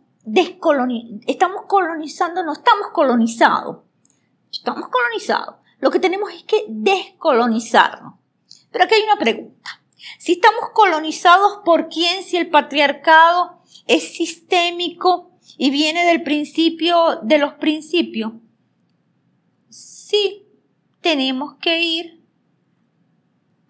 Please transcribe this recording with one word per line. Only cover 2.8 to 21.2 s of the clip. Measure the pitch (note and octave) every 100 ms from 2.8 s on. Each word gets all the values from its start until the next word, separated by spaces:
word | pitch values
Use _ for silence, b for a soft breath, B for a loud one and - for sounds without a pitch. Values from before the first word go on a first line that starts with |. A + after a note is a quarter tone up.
| G4+
colonizados, | - C#4 A#3+ A3+ - C4 - - - _ _ _ _ _ _ _
estamos | - - - F4+
colonizados. | B4+ A#4 A4+ - - - - _ _
Lo | C4
que | -
tenemos | F#4 F#4+ G#4
es | -
que | - A4 G#3+
descolonizarnos. | A3 G#3+ F#4+ - _ G#3+ A3 A#3+ A3+ A3+ G#3+ - - - - _ _ _ b b
Pero | - F4+
aquí | G#4+
hay |
una | G#4+ G#4
pregunta. | A#3 - - _ - - _ _ B B
Si | -
estamos | F4 G#4+ A4 -
colonizados, | - G4+ D#4 D#4 D#4 F4+ F4+ G4+ G4+ E4+
¿por | D#4+ -
quién? | D#4 E4+ F#4+
Si | F#4 F4+
el | E4+
patriarcado | D4 D4 C#4+ C#4+ C#4+ - D#4+ E4 F4 F4 - b b b
es | E4+ - -
sistémico | E4 - - F4+ F4 F4 F4 F4 F#4 F4 - _ b b
y | C4
viene | C#4 D#4 E4 F4
del | E4
principio, | E4 D4 D4 - E4 E4 D#4+ E4+ E4 -
de | A3 D4+
los | C#4+
principios. | - D#4 D#4 D4+ F4 - A3 A3 A3+ _ _ _ _ _ _ _ _ _ _ _ _ _
Sí, | - - - - G#4 G4 - _ _ _ _ _ _
tenemos | F4 D4+